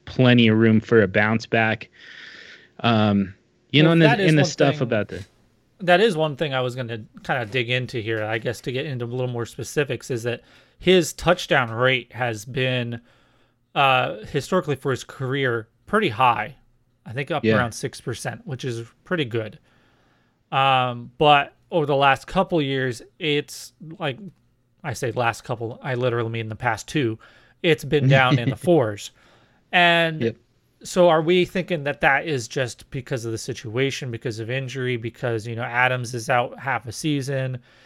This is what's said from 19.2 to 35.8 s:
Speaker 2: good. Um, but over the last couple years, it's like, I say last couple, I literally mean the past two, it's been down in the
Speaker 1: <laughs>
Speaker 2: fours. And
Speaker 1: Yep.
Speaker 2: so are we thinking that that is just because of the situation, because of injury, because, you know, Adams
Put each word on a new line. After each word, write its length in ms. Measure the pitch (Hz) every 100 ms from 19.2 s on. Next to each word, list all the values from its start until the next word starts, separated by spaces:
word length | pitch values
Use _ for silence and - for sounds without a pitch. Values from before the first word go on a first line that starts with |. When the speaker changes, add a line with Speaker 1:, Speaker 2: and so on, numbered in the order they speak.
| 131
Speaker 2:
good. 320 | 117 107 90 _ _ _ _ _ _ _ _ _
Um, 600 | 143 135 131 127 120 120 -
but 380 | 151 143 139 - _
over 160 | 180 147
the 80 | 139
last 320 | 139 135 -
couple 340 | 180 190 175
years, 400 | 139 135 131 117 - -
it's 560 | 160 147 143 - - _ 151 165
like, 220 | 156 123 196 - _ _ _ _
I 100 | 156
say 180 | 123 127
last 320 | 113 117 110
couple, 360 | - 117 113 -
I 140 | 151 123
literally 340 | 123 117 113
mean 200 | 117 110
the 60 | 110
past 320 | 123 107 -
two, 300 | 156 120 110 - _ _ _
it's 200 | 175 156
been 240 | 135 147 131
down 300 | 135 127 123
in 140 | 120
the 40 | -
Speaker 1:
<laughs> 120 | -
Speaker 2:
fours. 440 | 170 113 104 - - _ _ _ _ _
And 500 | 185 175 170 165 156
Speaker 1:
Yep. 160 | 113 113 _ _ _ _
Speaker 2:
so 260 | - 190 175
are 140 | 160
we 200 | 160 185 175
thinking 400 | 190 170 170 139
that 160 | 139
that 260 | 156 135 165
is 200 | 139 113
just 420 | - 123 - -
because 340 | 143 - 135 113
of 60 |
the 60 | 113
situation, 760 | - 117 110 110 135 - 135
because 280 | 113 131 110
of 120 | 110
injury, 440 | 131 131 135 127 120
because, 520 | 113 - 127 113 110
you 80 | 113
know, 80 |
Adams 500 | 123 120